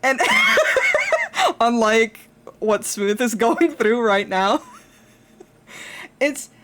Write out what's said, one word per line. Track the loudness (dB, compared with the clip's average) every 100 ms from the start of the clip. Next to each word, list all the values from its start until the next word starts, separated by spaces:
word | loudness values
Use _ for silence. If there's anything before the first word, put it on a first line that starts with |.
And | -2 -2
<laughs> | 0 2 2 2 2 0 0 -2 0 -2 -4 -2 -2 0
unlike | 0 2 2 2 2 -2 -20 _ -20 -8
what | -2 -2
Smooth | -2 -4 -2 0
is | -2
going | 0 0 2 0
through | 2 0 2
right | 2 0 0
now, | -2 0 0 -4 -20 -20 _ _ _ _ _
<laughs> | -20 _ _ -20 -20 -18 -20 _
it's | -2 -2 -14 _